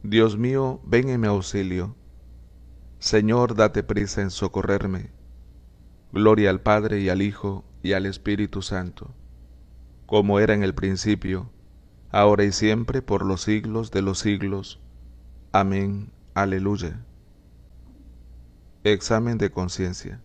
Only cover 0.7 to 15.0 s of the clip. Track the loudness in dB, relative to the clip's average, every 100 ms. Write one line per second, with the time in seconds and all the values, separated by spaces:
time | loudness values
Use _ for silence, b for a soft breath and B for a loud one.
0.7 | -6 0 2 2 0 0 0 -2 -4 -2
1.7 | -4 -6 -10 -20 -20 -20 -20 -20 -20 -20
2.7 | -20 -20 -10 0 2 4 2 2 4 2
3.7 | 2 -2 -4 -2 -4 -6 -4 -4 -2 0
4.7 | 0 -2 -6 -10 -18 -20 -20 -20 -20 -20
5.7 | -20 -20 -20 -8 4 6 6 4 2 2
6.7 | 2 2 -2 0 0 -2 -4 -8 -8 -14
7.7 | -10 -2 -2 -2 -6 -4 -2 -4 -6 -6
8.7 | -6 -8 -12 -20 -20 -20 -20 -20 -20 -20
9.7 | -20 -20 -20 0 2 4 4 4 2 0
10.7 | -2 -4 -2 0 0 -2 -6 -8 -20 -20
11.7 | -20 -20 -20 -2 4 6 6 2 2 0
12.7 | 0 -2 -4 -2 -2 0 -2 -2 -2 -2
13.7 | -6 -4 -2 -2 -2 -2 -2 -4 -6 -10
14.7 | -18 -20 -20